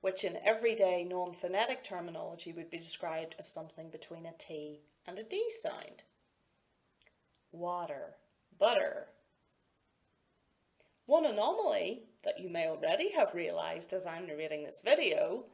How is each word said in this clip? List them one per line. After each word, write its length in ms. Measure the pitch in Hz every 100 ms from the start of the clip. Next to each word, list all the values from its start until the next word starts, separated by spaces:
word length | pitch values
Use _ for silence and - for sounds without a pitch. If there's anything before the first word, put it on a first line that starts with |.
which 220 | - 190
in 140 | 196 170
everyday 600 | - 220 233 220 190 180
non-phonetic 800 | 175 180 180 170 180 190 240 254
terminology 680 | - 180 175 165 165 170 -
would 180 | 165 165
be 80 | 170
described 580 | 165 - 175 160 165 -
as 120 | 151
something 380 | - 160 - 165
between 360 | 160 - 165
a 80 | 165
T 480 | 160 - 160 151 151 _ _
and 120 | - 185
a 60 |
D 220 | 226 392 466
sound. 540 | - - - - - - _ _ _ _ _ _ _ _ _ _ _ _ _ _
Water, 640 | 170 175 180 170 143 82 - _ _ _ _
butter. 500 | 208 226 - - - - _ _ _ _ _ _ _ _ _ _ _ _ _ _ _ _ _ _
One 200 | - 302
anomaly 760 | 311 214 226 381 403 214 175 233 - _
that 160 | - -
you 100 | 180
may 180 | 170 160
already 440 | 160 156 175 359
have 240 | 349 214
realised 580 | 175 165 170 160 165 170
as 140 | 190 180
I'm 200 | 165 180
narrating 360 | 151 156 151
this 180 | 147 -
video 600 | 214 294 269 151 151 202 -